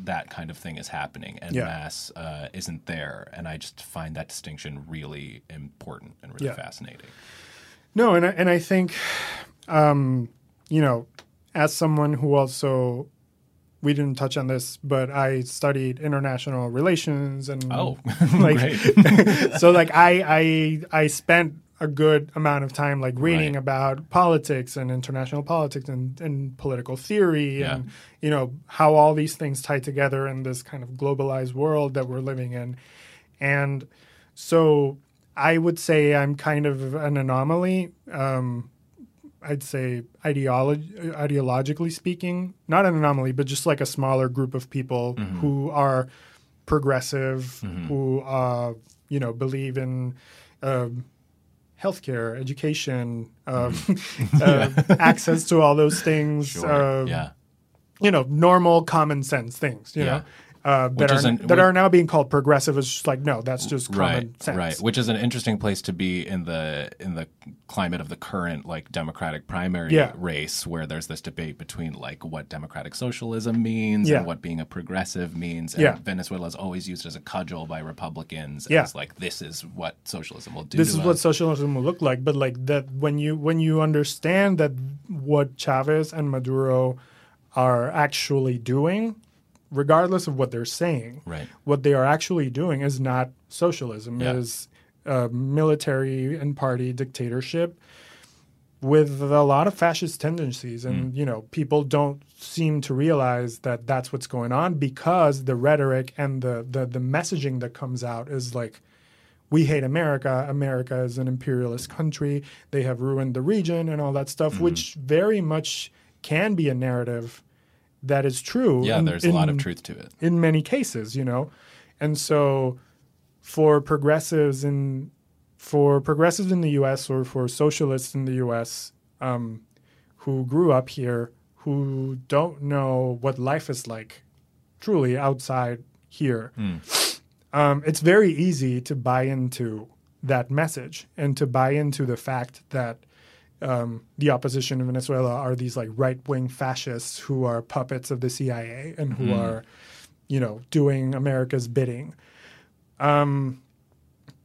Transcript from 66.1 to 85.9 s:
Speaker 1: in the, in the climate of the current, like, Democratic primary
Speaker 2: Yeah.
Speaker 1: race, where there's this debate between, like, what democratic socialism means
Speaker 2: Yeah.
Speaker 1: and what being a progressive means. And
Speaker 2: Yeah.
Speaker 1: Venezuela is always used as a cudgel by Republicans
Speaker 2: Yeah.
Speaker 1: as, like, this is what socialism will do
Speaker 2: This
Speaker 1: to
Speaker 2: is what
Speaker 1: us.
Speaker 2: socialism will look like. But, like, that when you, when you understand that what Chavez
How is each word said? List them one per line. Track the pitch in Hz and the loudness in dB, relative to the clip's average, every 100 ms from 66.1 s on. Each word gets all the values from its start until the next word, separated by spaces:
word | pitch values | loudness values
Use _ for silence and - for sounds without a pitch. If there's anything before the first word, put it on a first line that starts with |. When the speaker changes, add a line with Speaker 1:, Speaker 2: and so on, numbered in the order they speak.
| 90 - | -2 -4
Speaker 1:
in | 95 | -6
the, | 85 80 78 73 71 - | -4 -6 -4 -6 -10 -10
in | 92 82 | -8 -8
the | 80 _ 73 73 - | -10 _ -20 -20 -10
climate | - 90 87 | -6 -4 -4
of | 76 | -8
the | - | -14
current, | - 98 87 78 80 | -10 -6 -6 -8 -10
like, | 80 - | -14 -10
Democratic | 87 78 - 82 76 - | -8 -8 -8 -8 -8 -8
primary | 90 92 90 82 | -6 -4 -4 2
Speaker 2:
Yeah. | 156 131 82 | 2 2 -2
Speaker 1:
race, | 87 73 78 - 87 | -6 -6 -6 -8 -6
where | 82 76 | -8 -6
there's | 78 - | -10 -10
this | 82 | -12
debate | - 78 80 69 | -12 -10 -12 -12
between, | 80 - 82 | -14 -10 -10
like, | 76 64 73 82 | -10 -14 -14 -12
what | 78 71 | -12 -12
democratic | 78 76 73 69 - | -14 -14 -14 -14 -8
socialism | 123 120 117 113 113 113 | -8 -6 -8 -4 -2 0
means | 113 113 107 107 123 | 0 0 0 2 4
Speaker 2:
Yeah. | 143 | 4
Speaker 1:
and | 85 | 2
what | 82 | -8
being | 87 82 | -8 -8
a | 78 | -8
progressive | 92 82 92 90 92 85 82 | -10 -6 -6 -4 -6 -8 -6
means. | 85 82 82 | -8 -6 -6
And | - | 2
Speaker 2:
Yeah. | 147 85 | 2 2
Speaker 1:
Venezuela | - 92 90 92 85 | -6 -6 -6 -8 -8
is | - | -8
always | 95 90 90 | -8 -8 -10
used | 87 87 | -12 -12
as | 78 | -14
a | |
cudgel | - 95 80 85 80 | -10 -8 -8 -10 -10
by | 80 | -10
Republicans | 78 - 82 80 78 78 73 71 - | -12 -12 -10 -10 -12 -12 -12 -12 2
Speaker 2:
Yeah. | 156 | 2
Speaker 1:
as, | - | 2
like, | 73 73 - | -6 -14 -10
this | 90 - | -10 -10
is | 80 80 82 | -12 -14 -14
what | 90 82 - | -10 -10 -10
socialism | - 85 78 - - | -12 -12 -12 -16 -14
will | 123 151 | -14 -4
do | 151 | 2
Speaker 2:
This | 160 156 | 2 2
Speaker 1:
to | |
Speaker 2:
is | 170 | 2
what | 170 | 2
Speaker 1:
us. | |
Speaker 2:
socialism | 165 151 165 143 143 135 | 2 2 0 0 -2 0
will | |
look | 135 180 | -2 0
like. | 147 127 135 | 0 0 0
But, | 139 | 0
like, | 131 120 131 | -2 -2 -2
that | 143 135 | -2 -2
when | 131 147 147 | -4 -2 0
you, | 151 156 | -2 -2
when | 147 165 | 0 2
you | 160 156 | 2 4
understand | 156 147 147 - 165 190 202 180 | 4 2 0 -2 0 4 4 4
that | 151 127 131 143 - | 2 0 -10 -12 -10
what | 165 135 147 139 135 | -8 2 2 2 -2
Chavez | - 135 139 | 0 0 2